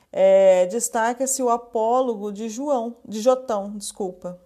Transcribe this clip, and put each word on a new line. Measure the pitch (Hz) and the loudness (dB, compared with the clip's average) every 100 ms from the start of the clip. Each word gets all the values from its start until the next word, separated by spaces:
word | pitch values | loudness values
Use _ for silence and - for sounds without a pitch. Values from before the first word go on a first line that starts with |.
| _ | _
é, | - 190 190 190 180 180 | 2 6 8 6 6 2
destaca-se | 233 - 233 226 247 254 - | -2 -4 -2 -2 -2 -4 -2
o | 247 | 0
apólogo | 233 240 226 220 254 262 214 208 | -2 -2 -4 0 0 0 -4 -8
de | 202 226 | -8 -10
João, | 214 294 262 233 233 | -8 -4 -2 -4 -12
de | - 214 | -12 -2
Jotão, | 233 254 254 208 202 208 | 2 2 -2 -6 -6 -10
desculpa, | - - 190 185 180 180 | -14 -8 -10 -8 -14 -16